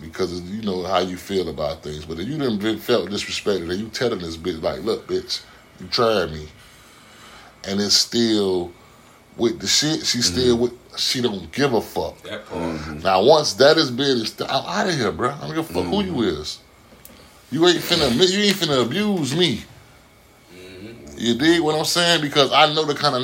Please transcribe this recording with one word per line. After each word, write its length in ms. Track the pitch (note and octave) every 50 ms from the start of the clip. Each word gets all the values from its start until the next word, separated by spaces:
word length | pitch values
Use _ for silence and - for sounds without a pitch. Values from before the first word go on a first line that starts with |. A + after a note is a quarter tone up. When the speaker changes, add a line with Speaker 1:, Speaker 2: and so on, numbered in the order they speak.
Speaker 1:
because 380 | D#2 E2 - - F#2+ F2 E2+ F2+
of, 80 | F2 F2
you 120 | G2+ A2
know, 200 | A2 G#2 F#2 F#2 F2
how 140 | F2+ F#2+ F2+
you 180 | F#2 F#2 F#2
feel 320 | E2+ - - G2 F#2+ F2 E2
about 340 | D2+ D2+ D2+ D2 D#2 -
things. 220 | - D2+ D2+ D2+ D2+
But 140 | D#2 E2 D#2+
if 100 | F2+ A#2+
you 80 | D3+
done 220 | D3+ C#3 B2 A2 G2
been 200 | G2+ A2 A2 -
felt 300 | - - B2 G#2+ E2+ F#2
disrespected 600 | G2+ G2+ - - F2+ - - G#2+ G2+ F2+ E2+ E2
and 100 | F2+ G2
you 80 | A2+ A#2
telling 300 | - - C3 A#2+ A2+ F#2
this 180 | E2+ E2 D#2+
bitch, 240 | D#2+ D#2+ F2+ F2 D#2+
like, 200 | E2+ E2+ D2 C2+ F2
"Look, 220 | A2+ G2+ - -
bitch, 340 | - A#2+ - - - - - - - - - - - - -
you 60 | F#2
tried 460 | F2+ - - A#2+ A2+ A2 G2+ F2 D#2+
me," 160 | D2+ D2+ D2+ D2 - - - - - - - - - - - - - - - - - - - - - - -
and 160 | G2 G2 G2+
it's 140 | G2+ G2 -
still 760 | - - - - A#2 A#2 A2+ A2 G#2+ G2+ F#2+ F#2 F2+ F2 E2+ - - - - - - - - - - _ _ - -
with 220 | A#2+ A#2 A2 -
the 60 | F#2
shit, 380 | G2 - - C#3+ D#3 D#3+ - -
she 160 | - - B2
still 360 | A#2 - - B2+ B2+ B2 A#2+
Speaker 2:
Mm-hmm. 60 | A#2
Speaker 1:
with, 100 | B2 A#2+ - - - - - -
she 220 | - - - C3
don't 280 | A#2+ A2+ G#2 F#2+ E2+ D#2+
give 200 | - A#2+ C#3+ C#3
a 80 | B2 G#2
fuck. 400 | - - - - E2 D#2+ - - -
Speaker 3:
That 220 | - - - -
part. 140 | - - E2+
Speaker 2:
Mm-hmm. 380 | E2+ E2+ E2 D#2 D2+ D#2 D2+ D2+
Speaker 1:
Now, 220 | E2+ F#2+ F#2+ F#2
once 320 | G2+ C3+ D#3+ D#3 C#3+ - G2
that 240 | G2 C3 D3 D#3 D#3+
is 120 | D#3+ C3
being, 300 | B2 A#2 C#3+ C#3 C3 A#2+
est-, 220 | A2 G#2+ - -
I'm 240 | - - - C3+ C#3+
outta 260 | E3 E3+ G#3 G#3 F#3+
here, 200 | E3+ C#3 A2+ G2
bro. 180 | - E2 A2+ C3
I 80 | C#3+ D3 C#3+
don't 80 | D3 D#3
give 160 | D#3+ D#3+ -
a 20 |
fuck 120 | - - E2+
who 160 | E2+ F#3 G#3 G3+
you 80 | F#3
Speaker 2:
Mm-hmm. 280 | E3+ C3 A2 F#2+ D#2+ D2
Speaker 1:
is. 160 | D#2 - - - - - - - - - - - - - - - - - - - - -
You 160 | B2+ D3 E3 F3+
ain't 100 | E3+ D#3
finna, 320 | - - F3 D#3+ D3+ C3 A#2 C3+ F#3 F3+
you 100 | F#3 G3+
ain't 160 | G#3 G3+ G3
finna 280 | G3 F3 D#3 C#3+ B2+ A#2
abuse 500 | A#2 C3 F#3+ G#3+ G#3 G3+ F3+ D3 B2 C3
me. 280 | E3+ F#3 D#3+ A2+ - - - - - - - - - - - - - - - - - _ - F2 F2+ F#2 F#2 F#2 F#2 G2+ A2+ A#2 - - - - -
You 140 | A2 A#2 A#2
dig 260 | A#2 D3 E3 E3+ E3+
what 140 | D3+ D3+ D#3
I'm 100 | D#3 D#3+
saying? 380 | - - F3 F3 E3+ E3+ D#3+
Because 280 | D3+ C#3+ - D3+ C3+ B2
I 220 | B2 C#3 D#3 D3+
know 120 | D3+ D#3 D#3
the 80 | D3+ C#3+
kind 200 | - D3 D3 C3+
of 80 | B2